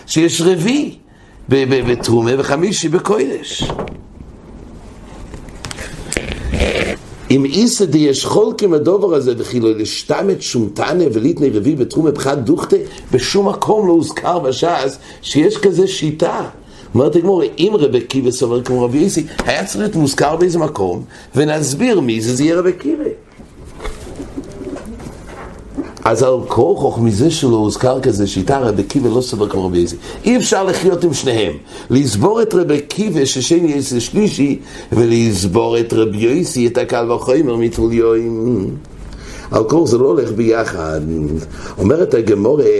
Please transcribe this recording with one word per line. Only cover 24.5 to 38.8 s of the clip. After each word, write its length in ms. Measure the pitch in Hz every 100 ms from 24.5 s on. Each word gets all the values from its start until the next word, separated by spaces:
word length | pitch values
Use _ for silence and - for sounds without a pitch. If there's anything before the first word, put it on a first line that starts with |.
| - - - - 233 - - - - - - - - - - 113
אז 180 | 110
על 100 | 131 127 -
כוכך 520 | - 151 202 135 117
מזה 320 | 117 98 156
שלא 240 | 160 127 110
הוזכר 460 | 104 - 127 131
כזה 260 | 131 101 101
שיטה, 320 | - 92 139
רבי 220 | 120 101
עקיבא 280 | 98 - 120
לא 120 | 120
סובר 280 | 123 104 104
כמו 160 | 95 92
רבי 120 | 87
יוסי. 180 | 85 - - - -
אי 120 | 247
אפשר 260 | - 202
לחיות 400 | 190 - 180 170
עם 100 | 170
שניהם. 400 | 131 135 113 92 73 - - -
לסבור 520 | 127 139 101 160 226
את 120 | 220
רבי 240 | 180 156 147
עקיבא 480 | - - 214 156 135
ששני 460 | 135 120 170 165
יוסי 280 | 143 131 123
שלישי, 600 | - 196 214 - 139 131 - - -
ולסבור 880 | 113 120 117 113 95 92 101 113 117
את 140 | 117
רבי 240 | 113 110 104
יוסי 500 | 117 151 175 127 117
את 100 | 123
הקל 340 | 120 123 117
וחומר 440 | 117 131 139 143 117
מטבול 380 | 117 113 113
יום. 720 | 117 113 113 117 113 120 113 101 139